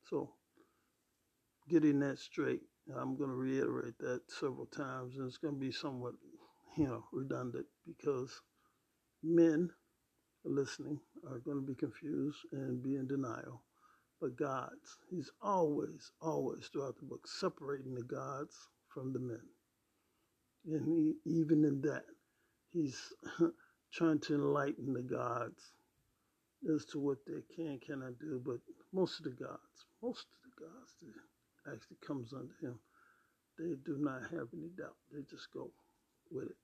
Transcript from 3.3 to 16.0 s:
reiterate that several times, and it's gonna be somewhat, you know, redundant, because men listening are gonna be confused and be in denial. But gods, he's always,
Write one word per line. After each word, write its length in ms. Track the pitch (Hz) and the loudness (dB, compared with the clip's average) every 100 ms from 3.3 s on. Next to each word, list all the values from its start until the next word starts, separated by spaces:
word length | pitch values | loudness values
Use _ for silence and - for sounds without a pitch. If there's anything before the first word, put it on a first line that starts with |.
reiterate 640 | 127 131 135 123 123 123 117 | 0 0 2 0 0 -4 -6
that 220 | 135 123 - | -4 -4 -6
several 380 | - 143 131 123 | -4 -4 -4 -10
times, 500 | - 139 131 127 135 | -8 -6 -6 -8 -6
and 100 | 131 | -8
it's 120 | - | -4
gonna 160 | 160 | -4
be 180 | 143 135 | -2 -4
somewhat, 400 | 113 151 127 123 110 - - - _ - - | -2 -4 -4 -6 -8 -18 -20 -20 _ -10 0
you 100 | 143 | 0
know, 180 | 113 - | 0 -6
redundant, 560 | - 135 131 127 120 - _ - | -6 -2 -2 -2 -6 -8 _ -18
because 560 | - 151 131 127 - _ _ _ _ _ _ _ _ | -4 0 0 -2 -10 _ _ _ _ _ _ _ _
men 480 | 160 170 165 151 175 - _ _ _ _ _ _ | 4 8 10 8 2 -2 _ _ _ _ _ _
listening 560 | - 139 135 - 139 147 - 294 - | -2 0 0 -2 -6 -6 -8 -18 -10
are 120 | 127 | -8
gonna 240 | 127 143 | -4 -4
be 120 | 139 | -4
confused 640 | 127 139 - 139 147 139 147 - | -4 -4 -4 -4 -2 -2 -4 -8
and 300 | 139 131 123 | -6 -2 -2
be 140 | 131 135 | -2 -2
in 100 | 131 | 0
denial. 560 | 139 127 - - 123 _ _ _ _ _ _ | -2 -2 -4 -8 -14 _ _ _ _ _ _
But 160 | 156 123 | -6 -2
gods, 600 | 147 131 127 269 - - - | -2 -2 -4 -12 -20 -20 -8
he's 220 | 180 135 - | -6 -6 -4
always, 720 | 202 190 160 147 156 160 | 2 4 4 2 -2 -6